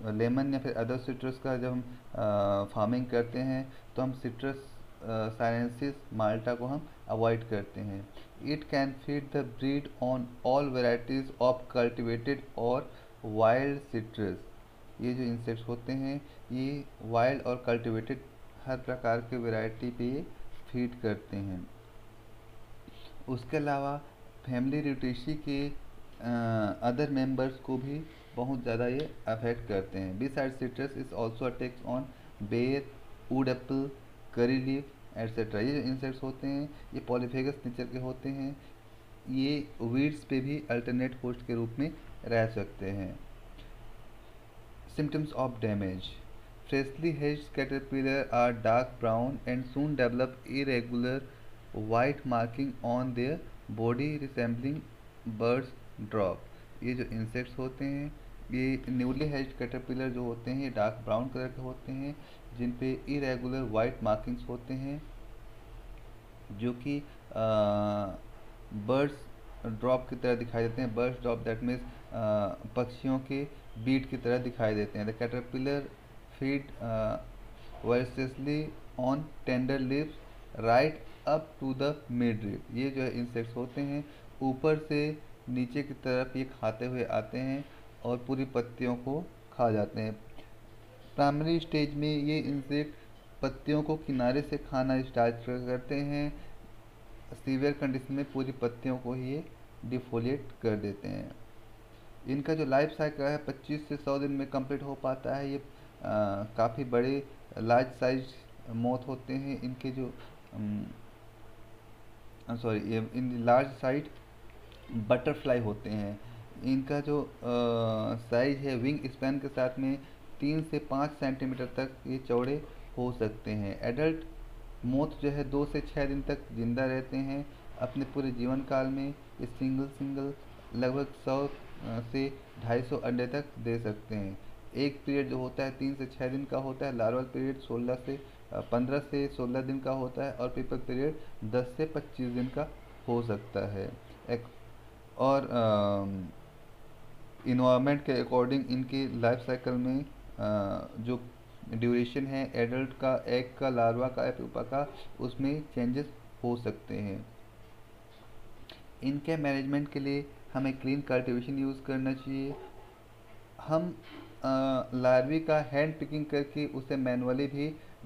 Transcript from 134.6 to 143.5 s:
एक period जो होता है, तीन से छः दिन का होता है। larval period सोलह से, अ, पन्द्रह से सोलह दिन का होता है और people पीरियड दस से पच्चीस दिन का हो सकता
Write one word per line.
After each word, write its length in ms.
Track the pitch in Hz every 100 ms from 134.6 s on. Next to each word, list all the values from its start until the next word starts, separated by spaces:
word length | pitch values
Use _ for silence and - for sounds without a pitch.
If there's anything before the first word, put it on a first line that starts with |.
| - -
एक 260 | 143 139 -
period 240 | 143 127
जो 80 | 127
होता 260 | 127 127
है, 80 | 135
तीन 240 | 131 135 135
से 100 | 131
छः 220 | - 127
दिन 180 | 135 139
का 120 | 135
होता 280 | 135 131 139
है। 100 | 120
larval 280 | 110 123
period 360 | 127 131 131 135
सोलह 360 | - 120 120 127
से, 300 | - 139 - - -
अ, 60 | 104
पन्द्रह 400 | - 120 127 143
से 280 | 143 143 139
सोलह 340 | - 123 131
दिन 180 | 131 135
का 120 | 131
होता 320 | 135 127 -
है 100 | 139
और 140 | - 127
people 280 | 131 127 127
पीरियड 380 | - 127 147 151 - - 107
दस 220 | 123 123 -
से 80 | 156
पच्चीस 480 | 147 - - 127
दिन 140 | 120 127
का 240 | 147 156 - - - -
हो 140 | 120
सकता 500 | 117 - -